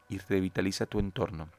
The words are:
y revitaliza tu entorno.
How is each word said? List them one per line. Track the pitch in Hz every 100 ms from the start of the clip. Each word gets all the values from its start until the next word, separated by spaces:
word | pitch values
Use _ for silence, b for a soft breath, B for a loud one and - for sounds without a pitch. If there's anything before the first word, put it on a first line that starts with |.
| -
y | 101
revitaliza | - 98 92 - 98 -
tu | 107 107
entorno. | 101 - 90 80 80